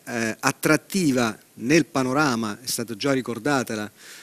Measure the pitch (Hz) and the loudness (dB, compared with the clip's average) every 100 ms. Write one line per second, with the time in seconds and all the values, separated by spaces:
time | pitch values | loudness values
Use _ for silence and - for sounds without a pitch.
0 | - 120 113 - 131 - 151 151 - 196 | -8 -2 -2 0 -2 0 2 2 2 0
1 | 160 127 117 - - - 113 165 143 139 | 2 4 2 -2 -14 -6 2 4 4 0
2 | 127 131 147 113 110 104 123 - 110 107 | 0 2 2 0 -4 -6 -6 -6 -6 -4
3 | 139 135 120 113 143 139 113 110 104 - | -2 0 -2 -4 0 0 0 -4 -8 -12
4 | - - | -20 -20